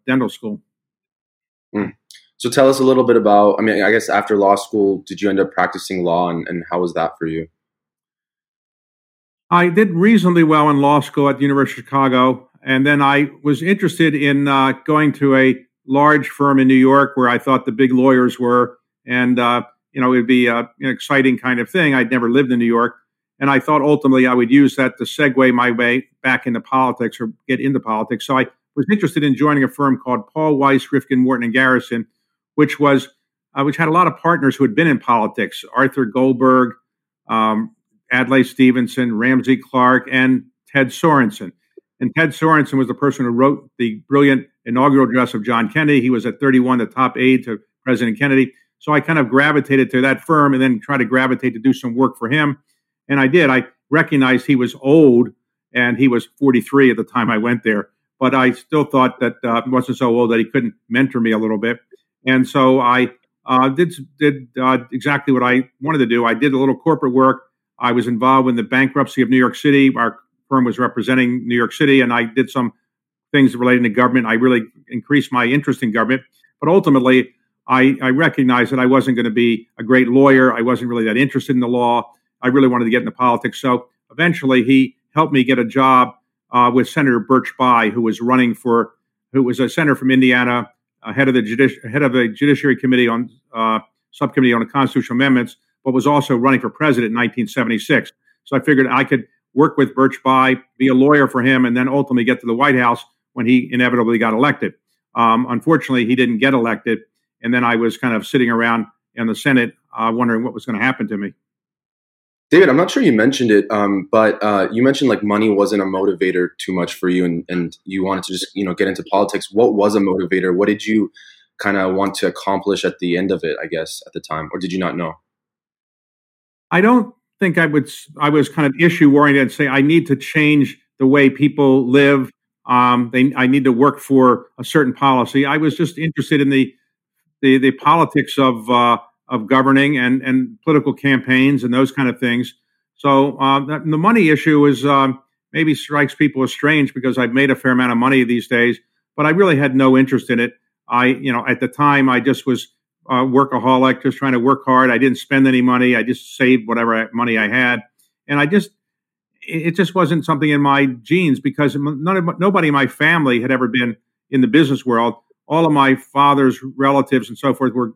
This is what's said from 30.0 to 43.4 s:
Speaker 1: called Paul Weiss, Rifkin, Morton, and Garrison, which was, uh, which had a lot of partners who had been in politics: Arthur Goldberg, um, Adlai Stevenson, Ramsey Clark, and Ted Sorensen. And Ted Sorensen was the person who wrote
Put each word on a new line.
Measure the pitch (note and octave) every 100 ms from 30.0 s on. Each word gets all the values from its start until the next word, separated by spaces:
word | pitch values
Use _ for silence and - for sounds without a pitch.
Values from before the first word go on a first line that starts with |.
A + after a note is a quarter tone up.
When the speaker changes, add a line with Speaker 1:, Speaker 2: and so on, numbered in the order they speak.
Speaker 1:
called | B2+ A#2+ -
Paul | D#3 D#3 C#3
Weiss, | C#3 C3+ -
Rifkin, | C3+ - B2+
Morton, | B2+ B2+
and | A#2
Garrison, | B2+ C3 B2 - A#2 A2 _ _ _ _ -
which | D3 -
was, | D3 C3+ - _ _ _ _
uh, | C3+
which | C#3+ C#3+
had | D#3
a |
lot | E3+ E3+
of | -
partners | E3 F3 C#3 -
who |
had | B2+
been | G#2 E3+
in | B2
politics: | - A#2 G#2+ A#2+ F#2+ - - A#2+
Arthur | C3 C#3 A#2
Goldberg, | B2+ C3 A#2+ C3 B2+ A#2+ - _ _ _ _ -
um, | A2+ A2 G#2+ A2 _ _ _ -
Adlai | B2 B2 C3
Stevenson, | B2 - B2+ B2+ A#2 - B2 G#2+
Ramsey | B2 C3 B2 C3
Clark, | - C3 B2+ B2+ -
and | C3 C3 B2+ - _ _
Ted | C#3+ C3
Sorensen. | - E3 C#3+ A2+ - F2+ - _ - _ -
And | B2+ D#3
Ted | D#3+
Sorensen | - D#3+ D#3 C3+ C3+
was | B2
the |
person | - C#3 C3 A#2+
who |
wrote | A#2